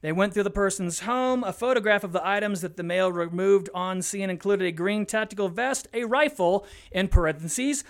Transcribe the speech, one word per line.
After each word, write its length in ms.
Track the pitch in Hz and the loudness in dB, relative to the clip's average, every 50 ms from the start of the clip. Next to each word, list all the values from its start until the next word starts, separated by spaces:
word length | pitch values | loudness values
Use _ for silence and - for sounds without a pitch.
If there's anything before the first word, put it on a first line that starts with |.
They 100 | - 156 | -4 -2
went 220 | 160 175 196 208 185 | 0 2 2 2 2
through 100 | 208 202 | 0 -2
the 60 | 196 | 0
person's 520 | 202 208 202 196 196 - 190 175 165 - | 0 0 0 0 0 0 -4 -4 -4 -6
home. 420 | - 220 240 254 254 254 254 254 247 | -4 -2 -2 0 2 0 0 0 -2
A 100 | 196 - | -4 -4
photograph 500 | - - 247 262 240 202 214 208 202 202 | -2 0 2 2 2 4 4 2 2 2
of 80 | 190 | -2
the 160 | 170 185 160 180 | -4 -2 0 2
items 340 | 196 208 208 208 202 180 | 0 0 0 0 -2 -2
that 140 | 160 180 - | -4 -8 -8
the 80 | - 175 | -6 -6
male 280 | 170 175 185 185 185 | -2 0 2 2 2
removed 580 | 180 175 170 170 170 175 190 196 196 196 190 190 - | 2 0 -4 -4 -2 0 4 6 6 4 4 0 -6
on 280 | 185 180 185 185 185 | -6 -4 -4 -2 -4
scene 280 | 180 - - 202 196 190 | -4 -4 -4 -4 -4 -4
included 360 | 185 160 - 196 202 202 190 | -4 -4 0 0 0 2 2
a 60 | 180 | -2
green 340 | 170 156 170 196 208 214 208 | -2 -2 -2 0 0 0 -2
tactical 420 | 202 - 220 220 214 - 196 208 190 | -2 -2 -2 -2 -2 -4 -4 -4 -4
vest, 400 | 170 190 240 262 277 - - - - | -2 -2 -2 -2 -2 -4 -6 -6 -6
a 100 | 233 240 | -6 -2
rifle, 640 | 226 233 269 302 294 294 - 185 170 185 202 196 - - - - - | 0 2 2 2 2 2 2 2 2 2 2 0 -4 -20 -20 -20 -6
in 160 | - 185 190 196 | -2 -2 0 4
parentheses, 760 | - - 170 156 160 147 160 165 - - 254 277 294 277 - - | 4 4 4 4 0 -2 -4 -6 -4 -2 0 0 -2 -2 -6 -10